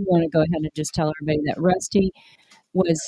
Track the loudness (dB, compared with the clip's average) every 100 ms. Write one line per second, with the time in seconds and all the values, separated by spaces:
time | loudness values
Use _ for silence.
0 | 2 2 2 2 2 0 -4 -6 -6 -2
1 | -2 -2 -2 -2 -2 0 0 0 0 0
2 | 0 -2 -20 _ _ -20 _ -2 0 0